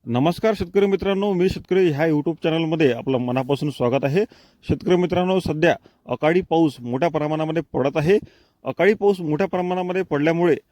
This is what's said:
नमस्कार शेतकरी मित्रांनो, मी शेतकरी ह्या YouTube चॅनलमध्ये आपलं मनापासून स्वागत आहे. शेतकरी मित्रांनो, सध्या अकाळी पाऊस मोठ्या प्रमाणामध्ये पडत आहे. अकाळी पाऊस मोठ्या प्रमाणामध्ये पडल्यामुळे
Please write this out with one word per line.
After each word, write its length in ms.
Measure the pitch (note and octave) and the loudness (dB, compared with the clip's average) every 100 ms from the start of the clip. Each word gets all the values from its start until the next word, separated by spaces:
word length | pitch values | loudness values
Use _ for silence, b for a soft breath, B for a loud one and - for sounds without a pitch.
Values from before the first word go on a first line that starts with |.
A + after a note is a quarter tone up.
| A#2+ | -2
नमस्कार 480 | A#2+ D3+ F3 A3 G3+ | 0 0 0 -2 -2
शेतकरी 280 | F3 G3+ G3+ | -2 0 2
मित्रांनो, 460 | G3 G3 G3 G3+ | 0 0 -2 0
मी 160 | F#3 F#3+ | 0 0
शेतकरी 400 | F3+ - F#3 F#3 | -2 -2 2 2
ह्या 180 | C#3 E3 | 2 0
YouTube 280 | D3+ D#3 D#3 | 0 -2 -4
चॅनलमध्ये 480 | E3+ D#3+ D#3+ D#3+ D3 | -2 -2 -2 2 2
आपलं 260 | A#2 - C3 | 2 -2 -2
मनापासून 520 | B2 B2+ C3 C#3 D3 | 0 -2 -2 -2 -2
स्वागत 340 | - B2 C3+ | -2 0 0
आहे. 200 | C#3 E3 A3 b b b - | 0 -2 -2 b b b -6
शेतकरी 280 | D3 - F3+ | -4 0 2
मित्रांनो, 440 | F3 F3 F3+ F#3+ | 2 0 0 0
सध्या 360 | - D3+ E3+ - b b - | -2 0 2 0 b b -10
अकाळी 340 | B2 D3+ F3 | -2 0 0
पाऊस 360 | G3 E3 D#3+ B2+ | 0 2 0 -2
मोठ्या 280 | A#2 B2+ E3 | -8 -2 -2
प्रमाणामध्ये 540 | D#3 D3+ D#3 D#3 D#3+ D#3 | -2 -4 -4 -2 -4 -4
पडत 180 | D3 C3+ | -2 0
आहे. 240 | D#3 D3+ G#3 B B B B | 0 2 2 B B B B
अकाळी 300 | B2+ C3 F3+ | -10 2 2
पाऊस 260 | G#3+ G3+ F#3 | 4 2 2
मोठ्या 260 | D#3+ D3+ F#3+ | -2 -2 -2
प्रमाणामध्ये 560 | F#3 F3+ F3+ F3+ F#3 | -2 -2 -4 -4 -4
पडल्यामुळे 540 | F3+ C#3+ D3+ E3 F3 C#3 _ | -2 0 2 2 2 2 _